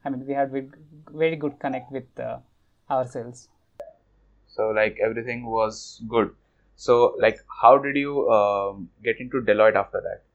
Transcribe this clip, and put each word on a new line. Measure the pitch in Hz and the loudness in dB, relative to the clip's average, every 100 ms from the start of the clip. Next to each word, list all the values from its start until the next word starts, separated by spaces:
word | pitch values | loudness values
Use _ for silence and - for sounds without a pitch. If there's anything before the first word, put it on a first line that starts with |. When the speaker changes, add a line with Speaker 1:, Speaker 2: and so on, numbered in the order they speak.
Speaker 1:
I | 143 | -8
mean, | 131 135 | -8 -6
we | |
had | 139 139 | -2 -2
very, | 135 135 - - 151 - | -4 -10 -20 -20 -20 -20
very | 151 160 160 | -2 -2 0
good | 147 143 | -6 -6
connect | 139 131 127 | -8 -8 -8
with, | 135 131 - | -12 -12 -12
uh, | 120 123 _ _ _ _ _ | -12 -12 _ _ _ _ _
ourselves. | 135 127 131 117 127 _ _ _ _ - _ _ _ _ _ _ | -4 -4 -8 -12 -16 _ _ _ _ -8 _ _ _ _ _ _
Speaker 2:
So, | - 110 | -4 -2
like, | 107 107 - | 0 0 0
everything | 110 113 117 120 120 | -2 -2 -8 -10 -4
was | 113 110 107 - - 113 | -2 -2 -4 -18 -16 -2
good. | 117 101 - _ _ _ | 0 0 -2 _ _ _
So, | _ - 120 120 - | _ 2 4 4 4
like, | 113 110 _ - | 2 2 _ 4
how | 117 139 | 6 6
did | 139 139 | 4 -4
you, | 143 143 - | -4 -2 2
um, | 110 101 101 98 98 87 _ | 4 4 0 -4 -8 -16 _
get | 117 113 | -6 -6
into | 123 135 | -4 -4
Deloitte | 110 104 110 101 | 0 4 6 4
after | 98 92 | -2 -6
that? | 87 - _ | -8 -12 _